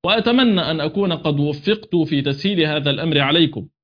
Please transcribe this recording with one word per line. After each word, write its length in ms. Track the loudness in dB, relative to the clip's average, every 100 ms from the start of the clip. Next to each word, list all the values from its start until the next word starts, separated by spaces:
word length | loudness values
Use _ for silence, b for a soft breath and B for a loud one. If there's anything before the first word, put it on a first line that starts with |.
| 0
وأتمنى 560 | 0 2 2 4 2
أن 200 | 0 -2
أكون 320 | -2 -2 -2
قد 260 | -2 -2 0
وفقت 560 | 0 -2 -2 -2 -2 -2
في 260 | 0 0
تسهيل 400 | -2 -2 -2 0
هذا 280 | 0 0 -2
الأمر 300 | -2 0 0
عليكم 480 | 2 2 2 0 -12 _